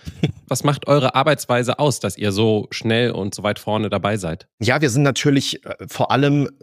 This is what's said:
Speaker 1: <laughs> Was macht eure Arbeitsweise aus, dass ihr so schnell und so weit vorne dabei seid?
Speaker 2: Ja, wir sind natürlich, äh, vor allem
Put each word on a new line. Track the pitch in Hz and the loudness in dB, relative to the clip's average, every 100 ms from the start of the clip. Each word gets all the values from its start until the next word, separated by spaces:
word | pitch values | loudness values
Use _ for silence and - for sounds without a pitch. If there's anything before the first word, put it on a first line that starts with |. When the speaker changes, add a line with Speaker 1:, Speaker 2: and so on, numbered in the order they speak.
| - - | -20 -4
Speaker 1:
<laughs> | - - - | -4 -4 -6
Was | 131 | -2
macht | 156 143 - | 0 -2 2
eure | 143 127 131 | 2 2 2
Arbeitsweise | 147 143 - 123 123 - | 2 0 0 0 0 0
aus, | 147 - | 0 0
dass | 107 - | -4 -4
ihr | 101 | -2
so | 95 113 107 - | 2 2 2 -2
schnell | - 110 113 120 | -4 0 0 0
und | - 98 | -2 -6
so | - | -4
weit | 104 104 | -4 -4
vorne | - 107 107 | -2 -2 0
dabei | 98 101 107 | -2 -2 -2
seid? | 90 80 - - | -4 -8 -12 -4
Speaker 2:
Ja, | 107 143 | 0 2
wir | 147 | 2
sind | 120 | 2
natürlich, | 143 - 147 139 - - - | 2 2 2 2 0 -6 -10
äh, | - 95 | -14 -10
vor | - - | -4 0
allem | 123 143 143 135 - | 2 4 2 0 -4